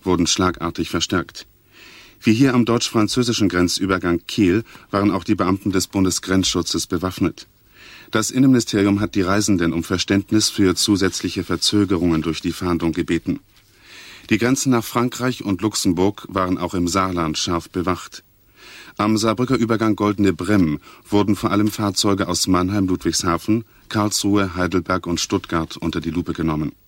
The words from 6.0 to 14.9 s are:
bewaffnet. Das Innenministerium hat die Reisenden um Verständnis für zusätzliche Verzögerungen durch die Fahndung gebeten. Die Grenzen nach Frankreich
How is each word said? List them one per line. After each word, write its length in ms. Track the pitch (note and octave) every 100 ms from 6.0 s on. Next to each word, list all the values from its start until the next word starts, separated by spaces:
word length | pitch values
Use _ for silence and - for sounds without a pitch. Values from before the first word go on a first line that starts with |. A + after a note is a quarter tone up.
| F#2+ - - F#2 F2+ F2+ E2 E2+ -
bewaffnet. 600 | F2 F#2 - F2 - - _ _ - - - -
Das 180 | A2 A2
Innenministerium 680 | C3 C3+ B2 - G#2+ G2+ G2+
hat 160 | G#2 G2+
die 60 |
Reisenden 500 | F2+ G2+ G#2 F#2 E2+
um 100 | E2
Verständnis 680 | - F#2 - G2+ - G#2+ -
für 280 | - F#2+ E2+
zusätzliche 640 | - G2 F#2 - F#2 G2
Verzögerungen 800 | F2 F2 - G#2 F#2+ F2+ F2 D#2+
durch 180 | D#2+ D#2
die 120 | F2
Fahndung 400 | D#2+ F2+ E2+ E2+
gebeten. 480 | D#2+ D#2+ E2 - E2+ _ _ _ _ - - - - -
Die 100 | G#2
Grenzen 320 | A#2 C3+ C3+
nach 120 | A#2+
Frankreich 600 | -